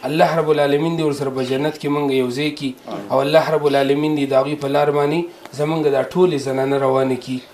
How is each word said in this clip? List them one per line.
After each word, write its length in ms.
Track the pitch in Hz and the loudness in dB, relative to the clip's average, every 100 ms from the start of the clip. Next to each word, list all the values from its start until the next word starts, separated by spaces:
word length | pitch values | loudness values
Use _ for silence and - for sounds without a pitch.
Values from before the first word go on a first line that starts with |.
| 131 | -2
الله 220 | 160 175 165 | 2 2 2
رب 100 | 151 | 2
العالمین 440 | 147 143 143 165 165 | 2 4 2 0 0
دې 60 | 156 | -2
ورسره 240 | 139 139 | -2 -4
په 120 | 131 123 | -4 -2
جنت 240 | 135 151 151 | -2 -2 -4
کې 80 | 143 | -2
موږ 120 | 143 143 131 | 0 0 0
یو 80 | 127 123 | 0 -2
ځای 140 | 151 147 | -4 -4
کړي 120 | 139 127 - 101 101 | -8 -10 -12 -12 -2
او 60 | 131 | 0
الله 200 | 139 156 156 156 | 4 2 2 0
رب 80 | 147 | 2
العالمین 460 | 139 135 139 151 151 | 2 2 2 0 0
دې 100 | 135 | 2
د 40 | 135 | 2
هغوی 160 | 135 147 | 2 -4
په 60 | 143 | -2
لار 140 | 143 147 | 0 2
باندې 300 | 147 143 160 170 - - 131 | 2 0 0 -4 -10 -16 -6
زموږ 220 | 151 160 151 139 | -2 0 0 0
دا 60 | 123 | -2
ټولې 240 | 180 180 143 131 | 2 2 2 -2
زنانه 300 | 131 135 139 | -2 0 0
روانې 400 | 135 131 131 123 | 2 2 0 -2
کړي. 140 | - 127 - | -4 -8 -10